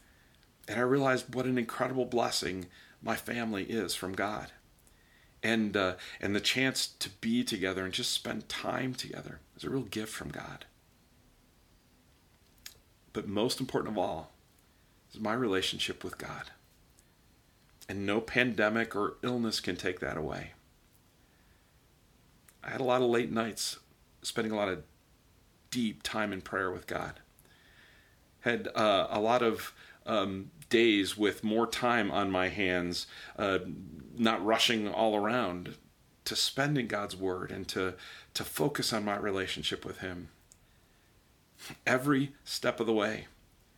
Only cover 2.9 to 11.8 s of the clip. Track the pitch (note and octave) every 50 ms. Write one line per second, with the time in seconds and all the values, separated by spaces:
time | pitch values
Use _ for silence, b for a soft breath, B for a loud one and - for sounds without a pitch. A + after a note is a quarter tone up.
2.9 | B B B A2 A2 - - - A#2 A#2+ A#2 A2+ G#2+ F#2+ F#2 - A2 A2+ F#2+ E2
3.9 | - - - F#2 F#2+ - G2 G#2 G#2+ - - - - - - _ _ _ _ -
4.9 | b b b b b b b b b b - A2 A2+ A2+ G#2+ G#2 F#2+ G#2 F#2+ F#2
5.9 | F2+ - B B B B B G2 G2+ G2+ G2+ - - B2+ C3 C3 C3 - - -
6.9 | - - - - - - - A2+ A2+ B2 B2 - A2+ F#2+ F2+ F#2 F#2 F#2 F#2+ F#2
7.9 | - - B2 - - - - A#2 A#2 - - - - - - - - B2+ C3 B2+
8.9 | B2 - - - - - - - - - - _ _ - - - B2+ C3+ A#2+ G2+
9.9 | - G#2+ A2 - - - - D2+ - - - - - - - - _ _ _ _
10.9 | _ _ _ _ _ _ _ _ _ _ _ _ _ _ _ _ _ _